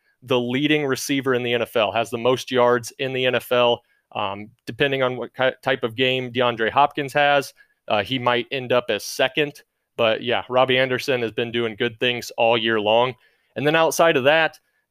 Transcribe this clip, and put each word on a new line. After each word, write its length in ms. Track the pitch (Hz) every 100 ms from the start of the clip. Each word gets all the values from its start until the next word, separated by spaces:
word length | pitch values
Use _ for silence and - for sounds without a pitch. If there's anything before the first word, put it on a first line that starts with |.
| _ _
the 180 | 123 127
leading 460 | 120 127 147 151 143
receiver 480 | 127 - 139 131
in 80 | 123
the 100 | 123
N 100 | 120
F 140 | 113 120
L, 160 | 104
has 180 | 104 113
the 80 | 120
most 320 | 117 127 -
yards 420 | 127 120 120 117 -
in 140 | 135
the 140 | 131 127
N 80 |
F 180 | 123 -
L. 300 | 123 120 117 - _ _
Um, 380 | - 101 98 107 _ -
depending 360 | 117 147 135
on 140 | 127 127
what 180 | 113
ki-, 160 | - 127 -
type 220 | - 131
of 120 | 123 113
game 360 | 131 131 127
DeAndre 380 | 117 123 113 110
Hopkins 420 | 127 143 - 139
has, 400 | 147 143 143 131 - _ _ -
uh, 140 | 107
he 160 | 98 131
might 280 | 123 120 117
end 220 | 135 123
up 140 | 123 120
as 160 | 104
second. 580 | - - 131 - 147 - _ _ _ -
But 260 | 117 107
yeah, 220 | 120 110 -
Robbie 300 | 123 131 127
Anderson 440 | 131 123 - 127
has 100 | 117
been 200 | 104 117
doing 240 | 117 117 104
good 240 | 120 110
things 300 | 127 120 - -
all 200 | 117 117
year 240 | 113 110
long. 340 | 104 113 123 127 _ _ _
And 120 | - 139
then 100 | 165
outside 400 | 160 - 165 147
of 80 |
that, 340 | 127 160 156 - _ _ _